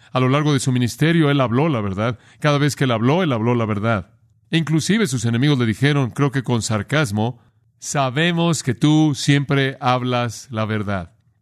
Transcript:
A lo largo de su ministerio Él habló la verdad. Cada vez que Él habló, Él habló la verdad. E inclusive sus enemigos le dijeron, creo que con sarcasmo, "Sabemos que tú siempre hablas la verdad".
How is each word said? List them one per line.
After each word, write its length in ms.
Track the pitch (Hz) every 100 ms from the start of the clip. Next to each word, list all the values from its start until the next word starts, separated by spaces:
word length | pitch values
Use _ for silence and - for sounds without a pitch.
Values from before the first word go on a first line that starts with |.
| _
A 80 | 127
lo 100 | 127
largo 240 | 143 151
de 60 | 139
su 120 | 135
ministerio 600 | 123 120 - 151 170 143
Él 100 | 143
habló 280 | 123 120 165
la 120 | 123
verdad. 380 | 101 95 117 117 - -
Cada 200 | 151 143
vez 160 | 147 -
que 80 |
Él 80 | 135
habló, 320 | 113 120 170
Él 100 | 175
habló 220 | 117 117 120
la 100 | 110
verdad. 460 | 101 113 107 - _ _ _ -
E 80 | 165
inclusive 480 | 151 156 - 202 175
sus 180 | 123 117
enemigos 320 | 117 147 135
le 80 | 117
dijeron, 460 | 104 143 147 120
creo 180 | - 139
que 140 | 131
con 180 | 120 117
sarcasmo, 800 | - 107 101 143 127 104 113 123 _ _ _ _
"Sabemos 840 | - 147 131 127 170 170 170 156
que 140 | - 110
tú 380 | 151 156 156 139
siempre 640 | - 143 135 139 135 135
hablas 680 | 127 127 127 123 120 110 -
la 140 | 110 107
verdad". 500 | 107 101 98 85 _ _ _